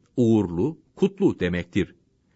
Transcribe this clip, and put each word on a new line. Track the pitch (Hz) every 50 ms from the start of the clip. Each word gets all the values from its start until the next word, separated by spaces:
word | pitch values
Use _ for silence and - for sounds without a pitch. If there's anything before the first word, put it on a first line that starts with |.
| _ _ - -
uğurlu, | 123 113 113 107 98 87 85 82 101 151 165 - _ _ _
kutlu | - 190 196 196 - 196 147 98 -
demektir. | 92 87 87 87 85 - - 104 85 - - _ _ _ _ _ _ _ _